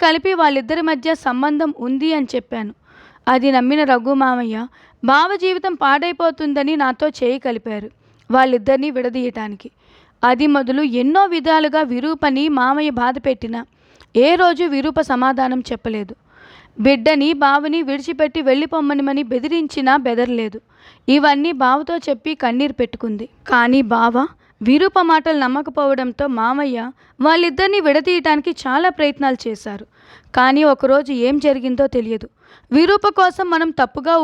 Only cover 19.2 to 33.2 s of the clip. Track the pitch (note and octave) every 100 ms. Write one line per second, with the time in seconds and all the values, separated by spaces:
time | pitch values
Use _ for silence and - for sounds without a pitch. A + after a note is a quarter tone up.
19.2 | A#3 B3+ C#4+ E4+ D4+ D4 C4 C#4+ B3 A#3
20.2 | B3 A#3 A3 G#3+ - _ - _ - C#4+
21.2 | D4 C#4+ E4 C4 B3+ C#4+ D#4 E4+ D#4 B3
22.2 | D#4 D#4 B3 A#3+ C#4+ A#3 A#3 - A#3 G#3
23.2 | A#3+ _ - B3 A#3+ C4+ A3 A#3 A#3 B3
24.2 | D4+ - _ _ G#3+ D4 F#4+ F#4 E4+ D#4+
25.2 | D#4+ D4+ B3+ C#4 D4 D4 C#4 C4+ B3+ -
26.2 | C#4+ A#3 A3+ C#4 C#4 A#3+ A#3+ - _ -
27.2 | D4 E4 E4+ C4+ F#4+ G4+ D#4 D4 F4+ F4
28.2 | D#4 D4+ F4 - C4 C#4 F4+ - D4 C#4+
29.2 | C#4 B3 A3+ G#3 G#3+ G3+ - _ _ -
30.2 | _ B3+ C4 C#4 D4+ C4+ C4 C#4 C4+ B3+
31.2 | B3 C#4+ D4 C4+ B3+ B3 C4+ B3 A3 A3
32.2 | - _ _ - _ C4+ F4+ G4+ G4+ G4